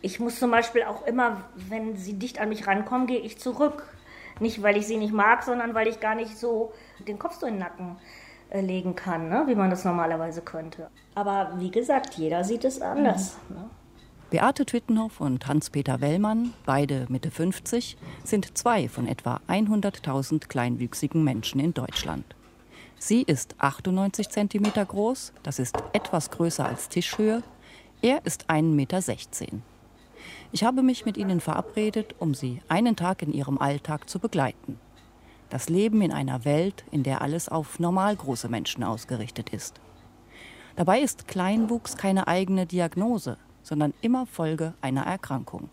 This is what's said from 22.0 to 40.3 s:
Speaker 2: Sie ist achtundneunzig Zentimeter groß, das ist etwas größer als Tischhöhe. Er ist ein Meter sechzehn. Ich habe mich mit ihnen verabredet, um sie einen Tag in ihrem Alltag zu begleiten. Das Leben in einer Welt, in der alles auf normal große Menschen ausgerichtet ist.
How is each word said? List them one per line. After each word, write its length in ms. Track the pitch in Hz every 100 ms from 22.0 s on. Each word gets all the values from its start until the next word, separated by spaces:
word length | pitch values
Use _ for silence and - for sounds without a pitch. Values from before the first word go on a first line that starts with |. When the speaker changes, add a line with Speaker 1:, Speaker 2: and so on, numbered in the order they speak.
| - 73 - - - - - - - -
Speaker 2:
Sie 240 | - 226
ist 320 | 262 139 - -
achtundneunzig 680 | 139 - - 185 196 - 202
Zentimeter 560 | - 208 208 208 214 196
groß, 480 | 196 214 262 - -
das 160 | - 135
ist 160 | 123 - -
etwas 380 | - - 170 -
größer 340 | - 170 160 131
als 240 | 123 -
Tischhöhe. 540 | - 175 - 214 226 - - - - - -
Er 240 | 226 285 -
ist 200 | - -
ein 280 | 160 160 151
Meter 280 | 135 180
sechzehn. 580 | 180 110 - - - 104 - - - - - - - - -
Ich 120 | -
habe 180 | 220 254
mich 240 | 262 247 -
mit 120 | 208
ihnen 220 | 196 180
verabredet, 760 | 156 156 - - 214 220 208 -
um 160 | 165
sie 260 | 135 131 123 -
einen 280 | 165 233 220
Tag 260 | 175 190
in 120 | 147
ihrem 260 | 147 135 139
Alltag 500 | 139 143 - 151 -
zu 80 | 190
begleiten. 600 | 226 175 131 - - - - - - - - - -
Das 180 | 127 -
Leben 320 | 170 220 214
in 100 | 180
einer 320 | 143 135 135
Welt, 420 | 120 147 185 - -
in 140 | 147
der 180 | 131 135
alles 280 | 139 160 -
auf 280 | 165 147 -
normal 380 | 170 185 196 208
große 340 | 135 123 117
Menschen 340 | 117 73 -
ausgerichtet 680 | 104 113 - 123 110 - 113
ist. 300 | - - - - - - - -